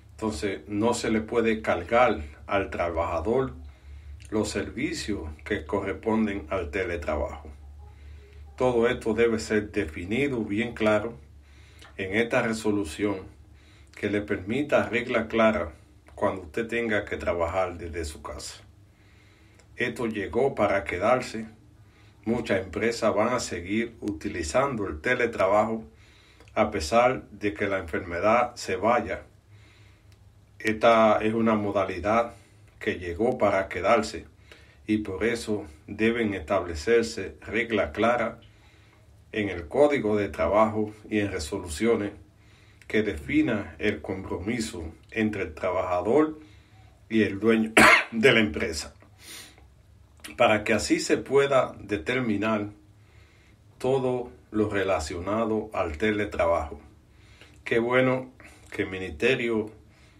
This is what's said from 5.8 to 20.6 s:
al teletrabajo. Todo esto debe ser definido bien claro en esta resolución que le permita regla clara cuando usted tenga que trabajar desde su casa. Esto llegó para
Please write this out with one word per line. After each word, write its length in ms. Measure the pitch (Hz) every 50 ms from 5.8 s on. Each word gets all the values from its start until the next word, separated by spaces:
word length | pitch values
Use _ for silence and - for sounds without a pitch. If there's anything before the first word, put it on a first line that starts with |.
| 95 98 92 - - 113 110 110 110 101 98 98 - -
al 220 | 95 95 87 73
teletrabajo. 800 | - 98 92 87 85 85 82 - 78 76 64 - - - - - - - - - - - - - - - - - - - - - - - - - -
Todo 320 | - 131 127 123 117 113 120
esto 240 | 123 113 - 117 107
debe 260 | 110 117 117 113 110
ser 340 | - - 113 107 104 101 -
definido 720 | 104 95 78 76 85 87 92 107 127 143 143 127 117 104
bien 300 | 95 101 104 120 117 113
claro 420 | - 113 107 107 107 107 117 - - - - - - - - - - - - - - - - - -
en 160 | 98 92 95
esta 240 | 110 117 113 - 127
resolución 880 | 113 117 110 110 - 110 104 101 101 - - - 98 104 104 92 98 - - - - - - - - - - - - - -
que 140 | - - 101
le 140 | 98 104 101
permita 640 | - 104 90 90 98 117 139 147 143 143 117 110 104
regla 400 | 107 120 - 123 123 117 110 -
clara 460 | - 113 113 110 107 104 - - - - - - - - _ - -
cuando 280 | - 104 101 98 95 -
usted 240 | - - 120 113
tenga 380 | 110 117 120 117 110 107 101 -
que 140 | - - -
trabajar 580 | - 90 87 85 82 82 87 95 92 90 87
desde 300 | 82 85 85 80 85 82
su 160 | 76 76 76 73
casa. 400 | - - - - - - - - - - - - _ _ _ - - - - - - - _ - - - - - - -
Esto 300 | - 120 120 110 117 123
llegó 480 | 110 110 104 95 87 90 117 135 135 131
para 300 | -